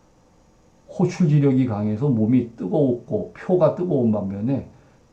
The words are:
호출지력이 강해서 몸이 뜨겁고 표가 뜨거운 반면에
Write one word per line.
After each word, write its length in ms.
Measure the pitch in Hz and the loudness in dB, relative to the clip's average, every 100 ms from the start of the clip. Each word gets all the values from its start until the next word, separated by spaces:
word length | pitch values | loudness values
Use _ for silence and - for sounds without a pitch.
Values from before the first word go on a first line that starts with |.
| _ _ _ _ _ _ _ _ - | _ _ _ _ _ _ _ _ -18
호출지력이 800 | - 180 - 165 147 139 131 127 | -2 -2 2 2 4 4 2 0
강해서 420 | 104 107 107 143 | -2 -2 -2 0
몸이 480 | 113 107 127 117 - | 0 2 2 0 -8
뜨겁고 800 | - 170 135 120 - 104 90 - | -4 0 0 -2 -4 -8 -8 -12
표가 400 | - 180 151 - | -2 2 2 0
뜨거운 340 | 180 143 117 | -2 0 0
반면에 600 | 107 98 98 117 131 - - _ _ _ | 0 -4 -6 -4 -4 -6 -20 _ _ _